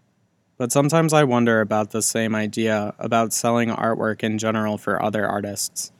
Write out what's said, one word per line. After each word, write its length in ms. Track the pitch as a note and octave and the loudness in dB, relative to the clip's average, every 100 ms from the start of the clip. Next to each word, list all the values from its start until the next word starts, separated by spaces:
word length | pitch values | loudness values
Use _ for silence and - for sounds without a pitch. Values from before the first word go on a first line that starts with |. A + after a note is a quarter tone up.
| _ _ _ _ _ - | _ _ _ _ _ -6
But 140 | A#2+ | -2
sometimes 420 | C#3+ C#3+ E3 D#3+ | 2 2 2 4
I 120 | D3+ | 4
wonder 360 | C#3+ A#2+ A#2 A2+ | 4 4 4 2
about 300 | G#2 G#2+ G#2 | 2 0 0
the 120 | A2 | -2
same 340 | - A#2 A2 G#2+ | -2 -2 -2 -2
idea 580 | G#2+ A#2+ A2 G#2+ G#2 - | -2 -2 0 0 -4 -6
about 340 | A2 A#2 A2+ | -2 0 0
selling 380 | - A#2 A#2 A#2 | 0 0 0 0
artwork 520 | A2 A2+ A2+ A2 G#2+ | 0 -2 0 -2 -2
in 160 | A2+ G#2+ | -2 -2
general 400 | A2 A2 G#2+ G#2 | 0 0 -2 -2
for 240 | - F#2+ | -2 -2
other 240 | G#2+ G#2+ G2+ | 0 0 -2
artists. 640 | G2+ G2+ G2 - - - | -2 -4 -6 -8 -8 -12